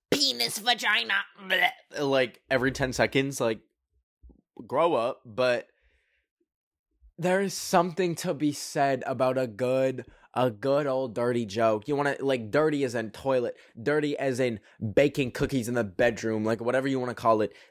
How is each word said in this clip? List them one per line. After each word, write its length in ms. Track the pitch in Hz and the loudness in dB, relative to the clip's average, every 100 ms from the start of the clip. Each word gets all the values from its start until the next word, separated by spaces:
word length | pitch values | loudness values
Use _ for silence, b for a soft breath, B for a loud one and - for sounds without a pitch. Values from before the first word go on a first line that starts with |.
| _ | _
"Penis, 480 | 285 277 240 233 220 | -2 -2 -4 -4 -2
vagina, 560 | 226 233 233 220 220 196 - - 190 | -2 0 0 0 0 -4 -4 -12 -4
bleh," 240 | 185 180 - _ - | 0 0 -2 _ -4
like, 420 | 143 135 123 - - | 2 2 2 -4 -2
every 220 | 131 131 | 0 2
ten 200 | 127 131 | 0 -2
seconds, 480 | 120 110 135 139 135 | 0 2 2 -2 0
like, 200 | 120 110 _ _ _ _ _ _ - - _ - 113 | -2 -2 _ _ _ _ _ _ -20 -20 _ -20 -6
grow 280 | 131 170 | 0 2
up, 280 | 131 120 - | 2 0 -4
but 440 | 120 104 127 120 - _ _ _ _ _ _ _ _ _ _ _ _ _ - - | -8 0 2 0 -4 _ _ _ _ _ _ _ _ _ _ _ _ _ -20 -4
there 240 | 175 185 | 0 0
is 140 | 196 | 0
something 600 | - - 180 180 160 180 160 | -4 0 2 2 0 -2 -2
to 180 | 180 | -6
be 180 | 139 147 | -2 -2
said 500 | 143 - 156 139 131 - | -2 -6 0 0 0 -2
about 320 | 127 131 131 | 0 0 0
a 80 | 127 | -2
good, 580 | 101 123 131 131 127 113 b b | -2 0 2 0 -2 -12 b b
a 160 | 120 127 | 0 0
good 360 | 104 131 139 143 | 0 0 0 0
old 280 | 131 131 | -2 -4
dirty 320 | 110 120 120 110 | -2 0 0 -2
joke. 420 | 104 113 107 107 | 2 2 2 0
You 80 | 143 | 0
wanna, 200 | 143 - | 0 0
like, 300 | 135 131 110 | 0 -2 0
dirty 340 | 139 156 143 | 2 2 2
as 100 | 131 | 0
in 160 | 117 110 | -2 -6
toilet, 460 | - 135 131 117 - B - | -6 0 0 0 -6 B -6
dirty 360 | 113 151 147 - | 0 0 0 -2
as 200 | 135 123 | -2 0
in 220 | 127 110 b b 110 | 0 -2 b b 0
baking 380 | 101 143 143 123 | 4 4 2 -2
cookies 360 | - 139 135 113 | -2 -2 0 0
in 60 | |
the 100 | 123 | -2
bedroom, 600 | 104 87 120 110 113 110 | -2 2 2 2 -2 0
like, 160 | 107 110 | 0 0
whatever 260 | 117 131 135 | 0 0 0
you 140 | 131 | -2
wanna 140 | 123 | -4
call 260 | 113 117 110 | 0 4 4
it. 120 | 104 B B | 2 B B